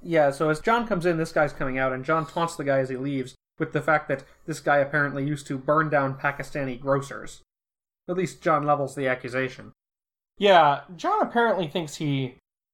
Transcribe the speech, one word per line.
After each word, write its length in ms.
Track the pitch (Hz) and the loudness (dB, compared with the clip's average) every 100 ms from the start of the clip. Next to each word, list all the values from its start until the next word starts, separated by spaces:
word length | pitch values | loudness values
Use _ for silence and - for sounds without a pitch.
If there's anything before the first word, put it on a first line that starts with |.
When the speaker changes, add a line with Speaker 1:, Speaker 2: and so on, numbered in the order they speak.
Speaker 1:
Yeah, 300 | 175 165 143 | 0 4 4
so 180 | 139 156 | 2 0
as 120 | 156 | 0
John 260 | - 233 226 | 2 0 0
comes 200 | 190 175 | 0 0
in, 100 | 165 | 0
this 160 | 160 | 0
guy's 200 | 170 147 | 0 0
coming 240 | - 143 131 | -2 -4 -2
out, 160 | 131 | -2
and 120 | 127 | -2
John 200 | 127 160 | -2 -2
taunts 300 | 147 180 165 | -2 -2 -4
the 80 | - | -2
guy 160 | 139 135 | 0 0
as 100 | 131 | 0
he 80 | 127 | -4
leaves 380 | 139 139 131 - _ - | -4 -4 -6 -12 _ -8
with 140 | 156 | -4
the 100 | 151 | -2
fact 240 | 143 151 - | 2 0 0
that 140 | 135 - _ - | -6 -6 _ -10
this 140 | 147 | -6
guy 160 | - 143 | 2 2
apparently 480 | 139 151 143 139 | 2 0 -2 -2
used 220 | 139 143 - | -4 -4 -6
to 100 | 135 | -6
burn 300 | 131 156 156 | 0 2 2
down 260 | 147 135 135 | 2 0 -2
Pakistani 600 | 143 139 - 151 131 123 | -4 -4 -8 -6 -6 -4
grocers. 640 | 135 139 135 110 - - _ _ _ _ _ _ - | 0 0 0 -12 -14 -18 _ _ _ _ _ _ -6
At 80 | 180 | -4
least 240 | 175 - | -4 -2
John 220 | 175 151 | 0 0
levels 300 | 147 143 135 | 2 0 0
the 140 | - 131 | -2 -2
accusation. 640 | 127 123 127 127 - 104 - _ _ _ _ _ - | -2 -4 -4 -4 -8 -20 -20 _ _ _ _ _ 0
Speaker 2:
Yeah, 440 | 202 175 151 139 - 170 | 6 8 8 4 -4 -6
John 240 | 330 427 | -2 0
apparently 460 | 311 233 233 185 165 | 0 2 2 0 -2
thinks 300 | 185 156 - | -4 -6 -4
he 400 | 151 139 127 - _ _ _ | -2 -2 -2 -8 _ _ _